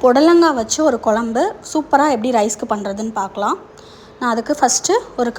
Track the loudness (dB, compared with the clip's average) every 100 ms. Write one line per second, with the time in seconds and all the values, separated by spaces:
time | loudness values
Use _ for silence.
0 | 4 6 6 6 4 2 -4 0 0 0
1 | 0 -2 -2 -2 -2 -4 -8 -6 0 2
2 | 2 0 0 0 0 -4 -6 -6 -6 -6
3 | -8 -6 -8 -4 -4 -4 -10 -20 -20 -20
4 | -20 -8 -4 -4 -2 0 0 0 0 -2
5 | -2 -6 -4